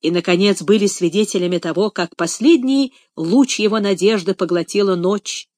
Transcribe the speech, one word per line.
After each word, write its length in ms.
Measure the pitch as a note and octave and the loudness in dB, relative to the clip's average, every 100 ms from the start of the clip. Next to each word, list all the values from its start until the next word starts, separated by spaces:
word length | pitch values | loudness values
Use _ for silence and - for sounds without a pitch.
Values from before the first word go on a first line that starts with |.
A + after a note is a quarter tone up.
И, 100 | D#3+ | -2
наконец, 500 | F3 F#3 F3 G3+ F#3+ | -2 0 2 2 0
были 260 | D3+ G#3+ G3+ | 2 2 2
свидетелями 680 | - F3 F3 G#3+ G3 F3+ F3 | 0 -2 0 -2 -2 -2 -4
того, 320 | E3+ D#3+ G#3+ | -4 -2 -2
как 260 | - E3+ - | -4 -8 -4
последний 760 | E4 - B3+ E4 B3+ C4+ C4 _ _ - | -6 0 4 4 2 0 -2 _ _ -10
луч 440 | D#3+ A#3 C4+ - | 0 2 2 2
его 200 | G#3 A3 | 0 0
надежды 540 | G3+ F#3+ F#3+ A3 F3 | 0 2 2 2 -2
поглотила 640 | F#3 F3 F3 E3 G3+ G3+ F3+ | -4 -2 -2 -2 0 0 0
ночь 520 | F3+ G#3 - - - | 0 -2 -6 -12 -14